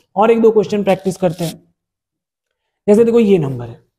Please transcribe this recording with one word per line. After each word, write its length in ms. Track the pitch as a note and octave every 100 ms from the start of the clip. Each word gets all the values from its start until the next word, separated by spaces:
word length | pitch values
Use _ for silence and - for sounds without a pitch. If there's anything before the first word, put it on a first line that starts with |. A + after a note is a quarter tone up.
| _ -
और 140 | A3
एक 100 | A3+
दो 80 | A3+
question 320 | A3 F3 G3+
practice 320 | G3 F#3 F#3+ F3+
करते 280 | F3+ E3
हैं। 180 | E3 - _ _ _ _ _ _ _ _ _ _ _ _ -
जैसे 180 | G#3
देखो 140 | A#3 A#3
ये 180 | G#3+ F#3+
number 280 | C#3 B2+ A#2
है, 140 | A#2 _